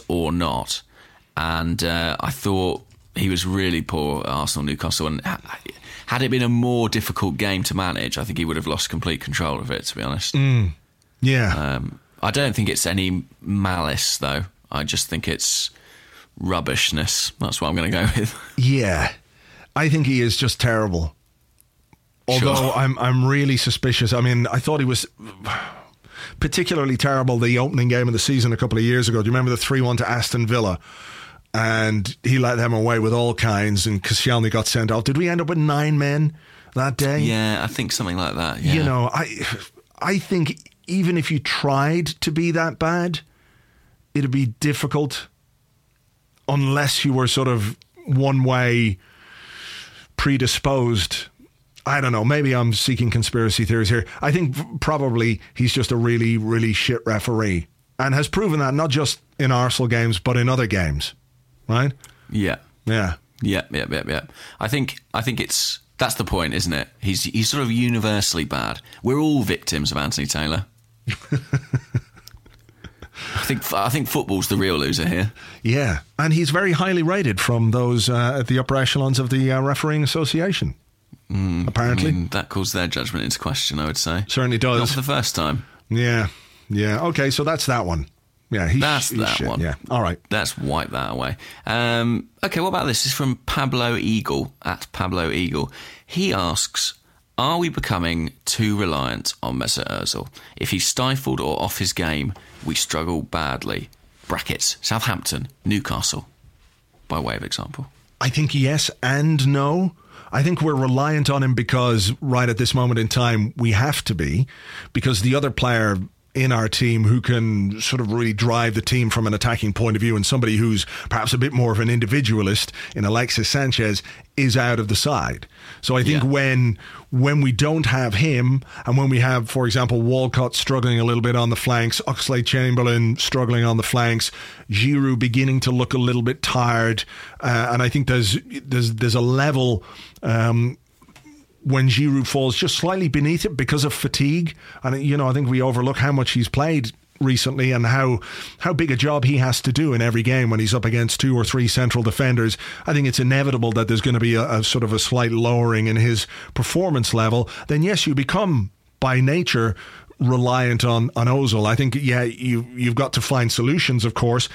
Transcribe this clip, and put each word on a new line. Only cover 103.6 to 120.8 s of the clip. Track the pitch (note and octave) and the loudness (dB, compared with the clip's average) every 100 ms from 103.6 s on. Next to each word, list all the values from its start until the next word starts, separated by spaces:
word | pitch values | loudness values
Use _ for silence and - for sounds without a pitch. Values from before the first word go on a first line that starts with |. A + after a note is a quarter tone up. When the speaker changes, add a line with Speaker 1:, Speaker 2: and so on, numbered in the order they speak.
| - G1+ - _ _ _ - | -6 -8 -8 _ _ _ -8
Speaker 1:
Brackets, | F2+ - - - - | -8 -6 -4 -4 -4
Southampton, | - A2 B2 F2+ - C#2 - - | -4 -2 -2 -4 -4 -6 -8 -8
Newcastle, | F#2 G#2 - A1+ - - - _ - _ _ _ _ _ - | -2 -2 -2 -4 -4 -6 -10 _ -20 _ _ _ _ _ -8
by | D#2 | -6
way | A#1+ | -4
of | G#1+ | -6
example. | - - - - - _ _ _ | -6 -8 -8 -12 -14 _ _ _
Speaker 2:
I | C3 | -2
think | C3 D3+ | 0 0
yes | C#3+ C3+ D3 - - | 2 2 2 -2 -2
and | B2 C#3 D#3 D#3 C3 | -2 2 2 2 2
no. | C#3 C#3 E3 F#3 - - - - | 2 2 0 0 -4 -16 -20 -6
I | B2 | 0
think | D3 F3 | 2 2
we're | D#3 | 2
reliant | C#3 C3 B2+ D3 D3+ C#3+ | 2 2 2 2 2 2
on | C#3 | 2
him | C3 | 2
because | B2 A#2+ C3 B2 A2+ F#2+ B2+ | 0 0 2 2 2 2 -2
right | C#3+ B2 B2 | 0 2 2
at | A2+ | 2
this | A#2+ | 0
moment | C3 B2 A2+ | 2 2 2
in | A2+ | 0
time, | - A#2+ A2+ G#2+ - | 2 2 2 0 0
we | A#2 | 2
have | G2+ C#3 C#3+ | 2 2 -2
to | - | -4
be, | E2+ D2 D#2+ C3+ - - - - | -2 0 0 -2 -4 -18 -18 -6
because | B2 C3+ A2 | -2 0 2
the | A#2+ C3+ | 2 2
other | C#3 | 0
player | - B2 A#2 A2 G2 F#2+ - _ C3 | 0 2 2 2 0 -4 -12 _ -2
in | C3 | 2
our | A#2+ A2 | 2 0
team | - B2 A2+ | 0 2 4
who | G#2+ B2 | 4 4
can | G#2 A#2+ A2+ G#2 G2 G#2 | 2 2 2 2 0 -2
sort | - C3 | -4 -2
of | A2 | 0
really | A#2 A#2 | 0 0
drive | G#2 A#2+ A#2 A#2 | 0 2 2 2
the | G#2+ | 0
team | - B2+ A#2 | 0 0 2
from | A#2 G#2+ | 0 0
an | |
attacking | G#2 B2+ A#2 G#2 | 0 0 0 -2
point | G2 A2+ G#2+ | 0 0 2
of | |
view, | A#2 | 2
and | G#2+ G2 | 2 2
somebody | C3+ A#2+ G#2+ | 2 2 2
who's | A#2 G#2+ | 2 0